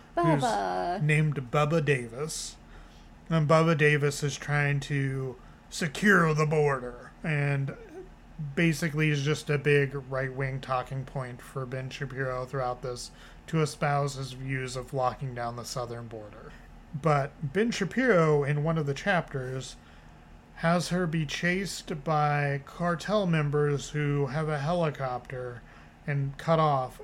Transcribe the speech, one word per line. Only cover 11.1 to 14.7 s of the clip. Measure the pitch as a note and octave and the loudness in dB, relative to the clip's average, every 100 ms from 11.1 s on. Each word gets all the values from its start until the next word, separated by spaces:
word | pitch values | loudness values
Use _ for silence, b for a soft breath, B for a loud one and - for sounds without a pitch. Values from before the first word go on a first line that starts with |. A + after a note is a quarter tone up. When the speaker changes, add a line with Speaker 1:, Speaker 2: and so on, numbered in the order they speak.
| C#3 B2+ B2 | -8 -8 -10
Speaker 2:
for | - C#3 B2 | -12 -8 -6
Ben | C3 C3 | -6 -8
Shapiro | - C#3 B2 C3 B2+ B2+ | -8 -8 -4 -4 -4 -4
throughout | C#3 B2 B2 | -4 -4 -4
this | B2+ A#2+ - - B B - | -6 -8 -10 -16 B B -2
to | D#3+ | 0
espouse | D3 - D3+ C#3+ C#3+ C3 | 0 0 0 2 0 -4
his | C3 | -10
views | B2+ C3+ C3+ B2+ | -8 -6 -4 -4